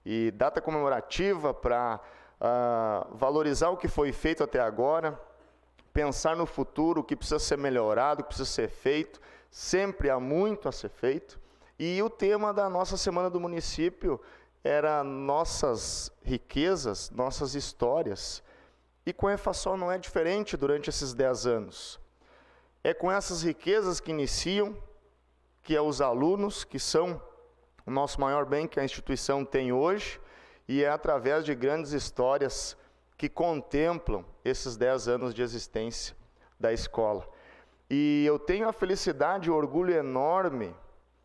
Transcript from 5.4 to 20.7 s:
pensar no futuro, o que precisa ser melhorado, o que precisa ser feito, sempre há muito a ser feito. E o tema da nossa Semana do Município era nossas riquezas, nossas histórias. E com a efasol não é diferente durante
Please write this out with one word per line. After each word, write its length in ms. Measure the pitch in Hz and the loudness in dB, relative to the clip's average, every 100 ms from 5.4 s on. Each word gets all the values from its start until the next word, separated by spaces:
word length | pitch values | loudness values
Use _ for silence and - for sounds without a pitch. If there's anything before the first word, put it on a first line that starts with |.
| - _ _ _ _ | -20 _ _ _ _
pensar 440 | 147 147 131 160 160 | 0 0 2 0 2
no 100 | 165 | 0
futuro, 560 | - 131 - 160 160 | 0 -4 2 2 2
o 20 | |
que 120 | 135 147 | 0 -4
precisa 240 | - 151 | -2 -2
ser 180 | - 143 | 0 0
melhorado, 640 | 139 127 110 107 139 147 | 2 2 2 4 2 0
o 20 | |
que 60 | 135 | -4
precisa 200 | - 135 | -6 -4
ser 200 | - 110 | -2 -4
feito, 500 | - 135 151 - - - - - | -2 0 0 -2 -10 -20 -20 -20
sempre 640 | - - 185 196 190 139 | -14 -2 0 0 0 0
há 80 | 131 | 0
muito 500 | 127 156 208 208 151 | 0 0 0 0 -4
a 20 | |
ser 180 | - 104 | -6 -10
feito. 500 | - 127 143 - - - _ - _ | -2 0 0 -4 -18 -20 _ -20 _
E 220 | 160 180 | -2 0
o 80 | 220 | -2
tema 420 | 226 196 208 208 | 0 2 2 2
da 160 | 202 196 | 0 0
nossa 260 | 180 185 190 | 0 -2 -2
Semana 340 | 202 175 180 | -2 0 0
do 100 | 175 | -2
Município 800 | 175 170 156 - 165 175 185 127 - - - _ | -2 -4 -6 -2 -2 0 -2 -2 -4 -20 -20 _
era 400 | 139 147 151 151 | 0 2 2 2
nossas 1080 | 139 135 139 147 165 - 143 110 - - - - | 0 -4 0 0 0 0 -2 -2 -4 -8 -10 -10
riquezas, 880 | - 127 - 139 165 185 127 98 - | -4 -4 -4 0 2 2 -2 -6 -8
nossas 460 | 113 127 135 143 143 | -4 -2 -2 -4 -4
histórias. 880 | 131 - 120 147 139 95 - - - - - _ _ _ - | -8 -2 0 2 0 -4 -8 -12 -14 -20 -20 _ _ _ -10
E 60 | |
com 160 | 175 196 | -2 0
a 60 | |
efasol 420 | 202 208 180 202 190 | 0 -2 -2 -2 -2
não 160 | 180 | -2
é 60 | 185 | -2
diferente 580 | 180 175 165 202 208 151 | -2 0 2 0 -2 -2
durante 340 | 139 | 0